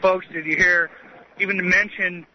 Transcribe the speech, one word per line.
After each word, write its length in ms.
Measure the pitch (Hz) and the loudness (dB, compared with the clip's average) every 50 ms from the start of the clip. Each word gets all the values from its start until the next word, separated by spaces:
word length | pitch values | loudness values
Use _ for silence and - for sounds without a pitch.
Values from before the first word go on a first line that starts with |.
folks 240 | - 190 185 185 - - - | 2 2 2 2 -2 -8 -10
did 120 | 165 151 | -8 -4
you 120 | 156 156 | -2 0
hear 320 | 165 190 180 180 170 170 156 - - - - - - - _ _ - | 2 2 4 4 2 0 -2 -6 -16 -20 -20 -20 -20 -20 _ _ -6
even 180 | 196 190 196 190 180 180 | -4 -4 -2 -2 0 2
mention 560 | 180 196 208 208 - - 190 180 175 175 156 - | 2 2 0 -2 -4 -6 -6 -6 -6 -8 -16 -20